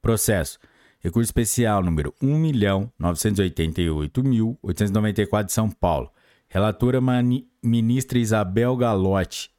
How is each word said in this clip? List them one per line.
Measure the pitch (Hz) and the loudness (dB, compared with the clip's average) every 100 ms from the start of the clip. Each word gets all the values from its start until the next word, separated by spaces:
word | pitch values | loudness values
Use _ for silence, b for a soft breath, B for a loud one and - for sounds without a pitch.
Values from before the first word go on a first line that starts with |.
Processo. | - 113 - 98 78 - b b b b | 0 0 0 0 -2 -10 b b b b
Recurso | 90 117 117 | -4 -2 -2
especial | - 110 - 113 101 | -2 -2 0 2 2
número | 90 78 73 _ | 2 0 -2 _
um | 131 151 | -2 0
milhão | 160 131 101 98 110 _ | 0 2 2 0 -2 _
novecentos | 87 82 107 101 | -4 0 0 0
e | |
oitenta | 92 - 82 80 | 0 0 -2 0
e | 85 | -2
oito | 76 76 - | -2 -4 -2
mil | 135 117 110 123 | 0 2 0 -4
oitocentos | 101 85 104 | -6 -2 0
e | |
noventa | 101 107 98 | 0 0 0
e | 101 | 0
quatro | 107 101 | -2 -2
de | |
São | - 110 | -2 -2
Paulo. | - 90 73 60 b b b b | -2 -2 -2 -4 b b b b
Relatora | 92 107 101 123 127 | -2 -2 0 0 2
mani-, | 127 123 123 127 - _ | 2 2 2 0 -4 _
ministra | 117 117 113 127 123 123 | 0 2 2 0 0 0
Isabel | 113 110 95 101 120 127 | 2 0 2 0 0 2
Galotti. | 120 101 95 95 90 - - | 0 2 2 0 -2 -8 -14